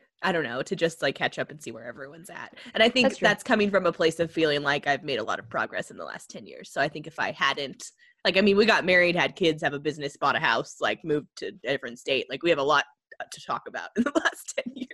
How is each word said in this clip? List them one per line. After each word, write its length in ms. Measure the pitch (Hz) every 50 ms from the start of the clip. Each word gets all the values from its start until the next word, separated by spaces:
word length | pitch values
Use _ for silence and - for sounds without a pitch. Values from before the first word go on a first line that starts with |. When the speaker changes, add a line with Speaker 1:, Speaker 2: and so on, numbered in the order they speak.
| _ _ _ - -
Speaker 1:
I 100 | 185 185
don't 120 | 170 151
know, 180 | 117 117 131 147
to 120 | - 196
just, 280 | 151 165 165 - - -
like, 120 | 139 135
catch 240 | - 160 123 - -
up 120 | 135 -
and 120 | 147 156 -
see 100 | - 117
where 120 | 113 117
everyone's 460 | 123 120 - 135 139 151 165 165 -
at. 240 | - - - - - - - 240 -
And 80 | - 226
I 60 | 240
think 160 | - 262 247 269
Speaker 2:
That's 100 | 262 -
true. 100 | - 214
Speaker 1:
that's 140 | 202 - -
coming 260 | - 247 214 208 202
from 140 | 190 190 185
a 60 | 170 165
place 260 | - 175 160 160 -
of 140 | 170 160 -
feeling 300 | 170 160 151 147 147 143
like 240 | 147 143 147 -
I've 180 | 147 139 131 -
made 140 | 147 135 110
a 40 | 104
lot 140 | - 95 95
of 100 | 98 113
progress 400 | - 127 110 113 - 92 101 -
in 60 | - 92
the 60 | 82
last 240 | 65 52 - - -
ten 160 | - 175 110
years. 240 | 85 64 64 202 - -
So 80 | 165
I 80 | 139 151
think 180 | - 156 151
if 120 | 156 - -
I 120 | - 98 151
hadn't, 520 | - 180 139 139 143 143 131 139 - - - - _ _ _ _ _ -
like, 120 | 202 175 185
I 20 |
mean, 160 | 208 202 196
we 80 | 196 226
got 180 | 214 214 160 147
married, 280 | 185 185 180 175 175 170
had 220 | 175 143 139 147
kids, 260 | - 190 165 156 151 -
have 120 | 147 143
a 40 | 143
business, 380 | 143 156 139 139 147 139 -
bought 200 | - 156 139 131
a 40 | 113
house, 360 | 160 139 113 120 131 - - -
like, 240 | 147 110 107 104 -
moved 240 | 160 151 151 131 - -
to 100 | - - -
a 40 | -
different 460 | - - 117 139 131 - 120 117 123
state. 280 | - 151 139 127 101 -
Like, 120 | 135 139 160
we 60 | 170
have 80 | 165 143
a 40 | 139
lot 200 | 143 151 143 - - _ _ _ - - - - -
to 140 | - - -
talk 240 | - - - - -
about 220 | 101 110 87 90 -
<laughs> 40 | 202
in 60 | 240
the 80 | 285 285
last 380 | - - - - - - - -
ten 160 | - - 240 262
years. 140 | 277 - -